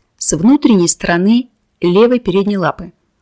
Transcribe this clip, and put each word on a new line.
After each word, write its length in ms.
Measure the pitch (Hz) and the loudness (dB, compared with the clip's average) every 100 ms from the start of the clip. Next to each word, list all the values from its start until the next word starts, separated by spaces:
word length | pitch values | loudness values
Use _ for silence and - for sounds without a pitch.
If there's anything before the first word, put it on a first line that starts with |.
| _ - | _ -10
с 180 | - 151 | -4 0
внутренней 520 | 190 285 294 208 170 | 2 2 2 2 2
стороны 640 | - - 170 190 233 254 _ _ - | -2 -2 -2 0 0 -2 _ _ -6
левой 400 | 175 180 240 247 | -2 2 2 0
передней 380 | 247 196 196 202 | -2 -4 -2 -4
лапы, 360 | 160 - 180 - _ _ | -4 -6 -14 -20 _ _